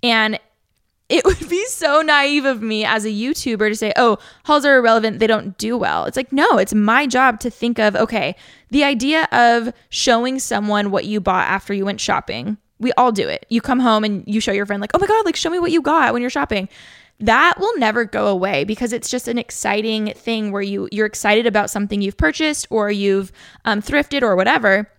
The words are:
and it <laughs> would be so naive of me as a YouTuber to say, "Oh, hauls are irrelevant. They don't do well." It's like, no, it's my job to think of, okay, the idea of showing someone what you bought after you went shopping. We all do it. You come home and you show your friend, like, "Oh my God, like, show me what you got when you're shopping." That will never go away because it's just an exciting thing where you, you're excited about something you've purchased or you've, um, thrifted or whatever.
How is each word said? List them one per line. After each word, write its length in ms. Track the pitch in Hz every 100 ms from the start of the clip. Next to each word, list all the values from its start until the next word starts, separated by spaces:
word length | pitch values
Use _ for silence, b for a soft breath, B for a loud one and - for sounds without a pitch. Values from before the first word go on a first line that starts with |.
and 380 | 247 226 214 214 _ _ _ _ _ _ _
it 160 | 339 -
<laughs> 0 |
would 240 | - -
be 160 | 349 466
so 360 | - 311 294
naive 440 | 311 294 277 294 269
of 160 | 247
me 240 | 220 214 214
as 180 | 220
a 60 | 214
YouTuber 580 | 208 240 320 - 220 214
to 80 | 220
say, 160 | 220 -
"Oh, 200 | 240 208 B B -
hauls 180 | 294
are 140 | 285 269
irrelevant. 420 | 240 226 220 196
They 80 | 214
don't 300 | 220 - 185
do 180 | 214 240
well." 300 | 180 78 -
It's 100 | 262
like, 160 | 262
no, 260 | 269 339 247
it's 160 | 196
my 320 | 214 208 233 285
job 360 | 247 262 226
to 80 | 247
think 300 | - 233 233
of, 180 | 214 202
okay, 400 | 220 226 147 175 B B B
the 160 | 269 285
idea 420 | 269 262 311 320
of 400 | - 240 233 233 b b
showing 500 | - - 233 247 262
someone 500 | - 208 208 208 202
what 140 | 196
you 160 | - 208
bought 300 | 185 185 -
after 240 | 196 -
you 100 | 202
went 160 | 196 208
shopping. 580 | - 196 - - - 214 _ _
We 140 | 240
all 180 | - 247
do 160 | 208 76
it. 180 | 78 -
You 100 | 226
come 220 | - 262
home 240 | 247 214 214
and 180 | 202 -
you 140 | 214
show 140 | 214
your 120 | 196 202
friend, 140 | 202
like, 120 | 202
"Oh 60 | -
my 80 | 381
God, 180 | 440 415
like, 100 | 339
show 140 | 330
me 100 | 359
what 120 | 349
you 100 | 330
got 320 | 285 320 254
when 80 | 233
you're 100 | 240
shopping." 380 | - 277 208 190 B B B B B
That 400 | 208 233 330 -
will 180 | 392 453
never 280 | 226 214 226
go 220 | 220 208
away 360 | 190 190 160
because 300 | 147 214 247
it's 160 | 233 -
just 180 | 247 240
an 100 | 233
exciting 760 | - - 220 208 220 220 214
thing 400 | - - 226 214
where 80 | 202
you, 260 | 196 196 196
you're 120 | 208 214
excited 400 | - 214 214 233
about 240 | 214 202
something 320 | 208 202 202
you've 160 | 196 -
purchased 500 | 320 311 311 294 -
or 200 | 220 208
you've, 440 | 208 202 196 190 B B B -
um, 160 | 208
thrifted 400 | 208 285 294 285
or 140 | 240 185
whatever. 520 | 190 302 220 190 208